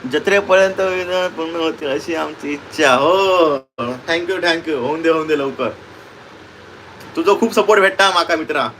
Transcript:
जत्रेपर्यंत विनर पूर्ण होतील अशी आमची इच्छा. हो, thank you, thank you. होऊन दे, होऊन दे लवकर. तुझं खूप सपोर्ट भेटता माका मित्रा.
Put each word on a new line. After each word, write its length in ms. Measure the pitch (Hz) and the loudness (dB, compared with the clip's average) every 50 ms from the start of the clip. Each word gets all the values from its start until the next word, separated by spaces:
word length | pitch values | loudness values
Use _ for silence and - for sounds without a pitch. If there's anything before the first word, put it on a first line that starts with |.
| - 131 | -8 -2
जत्रेपर्यंत 680 | 151 147 - 196 196 202 202 202 185 190 190 190 190 190 | -4 -2 0 2 2 2 4 4 4 4 4 4 2 -2
विनर 480 | 190 190 185 185 180 175 180 185 180 | -2 -2 -2 -4 -4 -2 -2 -2 -2
पूर्ण 280 | 180 160 160 165 165 170 | -2 -4 -6 -8 -6 -4
होतील 320 | 170 160 160 - - 156 | -2 -2 -4 -4 -4 -6
अशी 280 | 143 135 156 156 - 165 | -4 -4 -4 -4 -6 -6
आमची 380 | 160 156 151 151 - - 143 147 | -4 -6 -8 -8 -10 -8 -8 -8
इच्छा. 420 | 143 - - - - 156 135 127 | -8 -10 -12 -2 2 4 4 4
हो, 600 | 127 139 165 185 190 196 190 185 180 165 156 143 131 - _ _ - | 4 4 2 4 4 4 4 4 4 4 4 2 -2 -6 _ _ -8
thank 500 | 120 120 127 127 - - 165 170 175 175 | -8 -8 -8 -10 -6 -4 -4 -4 -2 -4
you, 80 | 190 180 | -4 -2
thank 280 | 175 175 165 170 - 160 | 0 0 0 -2 -2 -4
you. 60 | 151 | -4
होऊन 260 | 131 120 131 151 165 | -2 -2 -4 -4 0
दे, 80 | 165 165 | 2 2
होऊन 180 | 160 160 156 | 2 2 0
दे 120 | 156 151 143 | -2 -2 -2
लवकर. 300 | 139 135 123 - 127 110 - - - - - - - - - - - - - - - - - - - - - - - - - - - - - | -2 -4 -4 -4 -6 -6 -6 -10 -20 -20 -20 -20 -20 -20 -20 -20 -20 -20 -20 -20 -20 -20 -20 -20 -20 -20 -20 -20 -20 -20 -20 -20 -20 -8 -6
तुझं 240 | 165 - 196 202 - | -2 2 2 2 2
खूप 140 | 233 226 - | 0 0 0
सपोर्ट 280 | 226 196 196 214 202 | 0 4 4 4 6
भेटता 300 | 190 190 190 - 196 190 | 4 2 4 2 2 2
माका 240 | 185 175 170 170 170 | 2 0 0 0 -2
मित्रा. 320 | 160 151 - 151 143 123 110 107 | -2 -2 -4 -4 -4 -4 -4 -6